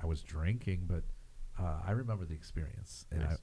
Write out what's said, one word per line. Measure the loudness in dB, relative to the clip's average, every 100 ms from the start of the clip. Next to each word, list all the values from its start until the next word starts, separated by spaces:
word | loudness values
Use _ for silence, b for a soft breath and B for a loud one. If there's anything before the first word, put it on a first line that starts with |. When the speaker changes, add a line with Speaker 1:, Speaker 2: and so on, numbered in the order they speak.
Speaker 1:
I | 0
was | 0
drinking, | 0 0 2 2 2 0 2
but, | 2 2 b b b -6 0
uh, | 0 2 2
I |
remember | 2 2 0 -2
the |
experience, | -4 -4 -4 -2 -4 -10 -12 -4
and | 0
Speaker 2:
Nice. | 2 2